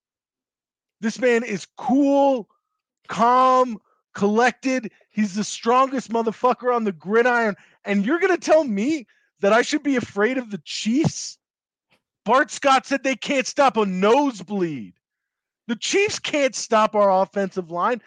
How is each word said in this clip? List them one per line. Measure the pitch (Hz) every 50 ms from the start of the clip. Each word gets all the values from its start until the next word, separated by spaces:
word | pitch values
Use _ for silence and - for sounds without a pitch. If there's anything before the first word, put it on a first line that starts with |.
| _ _ _ _ _ _ _ _ _ _ _ _ _ _ _ _ _ _ _ _
This | 196 226 - -
man | 254 247 240 226 247
is | 226 208 165 - - _
cool, | - - - 254 285 285 277 277 277 277 277 269 240 185 - _ _ _ _ _ _ _ _ _ _ _
calm, | - - 180 233 240 247 254 262 262 254 254 254 247 220 - _ _ _ _ _ _ -
collected. | - 202 208 208 226 247 247 - _ - 262 262 254 226 190 - _ _ _
He's | _ 214 214 196 175
the | 214 190
strongest | - - - - 233 247 262 269 262 277 247 - -
motherfucker | 226 233 226 226 - - - 254 233 - 240 247 240
on | 240 220
the | 202
gridiron. | 170 147 - 185 214 233 240 254 240 233 226 214 - - _ _ _ _ -
And | - - 202 190
you're | 233 330 339
gonna | 370 381 349
tell | - - 311 311 320 311
me | 254 202 196 220 294 330 285 208 - _ _ _ _ _ _
that | 202 202 220
I | 240
should | 247 - 294 294 285
be | 285 269
afraid | 240 - - - 196 208 240 262
of | 269 247 214
the | 208 160 -
Chiefs? | - - - - 214 240 294 320 - - - - - - _ _ _ _ _ _ _ _ _ _ _ _ _ _ _ _ _ -
Bart | 202 240 277 302 -
Scott | - - - 269 269 254 -
said | - 277 269 -
they | 269 262
can't | - - - 285 262 233
stop | - - 285 277 254 -
a | 220 208
nosebleed. | 196 185 185 196 208 240 285 294 277 233 180 175 190 208 196 175 165 147 120 104 90 - _ _ _ _ _ _ _ _ _ _ _ _ _ _
The | - 233
Chiefs | - - - - 392 403 427 - -
can't | - - 294 294 277 262 -
stop | - - - 226 214 214 214 214
our | 208 202 196 185 190
offensive | 190 - - 202 196 185 - 190 175 156
line. | 170 175 185 226 247 226 -